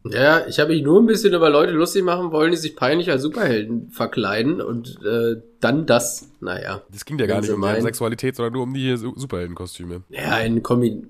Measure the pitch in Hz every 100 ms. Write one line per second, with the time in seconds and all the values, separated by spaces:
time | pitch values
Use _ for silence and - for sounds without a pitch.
0 | 107 120 143 160 - - 147 160 139 190
1 | 226 220 196 175 160 147 180 160 170 196
2 | 180 180 175 156 160 170 160 - 127 160
3 | 175 135 147 233 175 113 107 117 - -
4 | 113 - 98 107 131 185 - 117 120 -
5 | 104 117 117 113 - _ 117 143 156 120
6 | - - - - 90 92 - 95 - 98
7 | - 147 104 101 104 104 98 110 117 117
8 | 117 117 131 127 117 127 123 135 131 123
9 | 120 - 131 90 87 87 90 - 87 90
10 | - - - 113 113 117 - 123 117 107